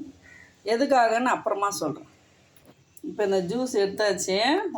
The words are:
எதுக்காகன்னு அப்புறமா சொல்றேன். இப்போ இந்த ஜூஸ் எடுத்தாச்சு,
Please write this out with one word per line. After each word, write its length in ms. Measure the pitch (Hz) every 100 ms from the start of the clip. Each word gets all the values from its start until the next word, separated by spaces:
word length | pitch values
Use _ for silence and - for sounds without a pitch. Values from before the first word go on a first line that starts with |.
| - - - - - _ 202
எதுக்காகன்னு 580 | 233 269 269 226 226 254 320
அப்புறமா 320 | - 392 - -
சொல்றேன். 300 | 311 - - - _ _ _ _ - - _ - -
இப்போ 140 | - 202
இந்த 100 | 190 180
ஜூஸ் 240 | 233 254 220
எடுத்தாச்சு, 540 | 196 190 208 190 - 190 240 359 403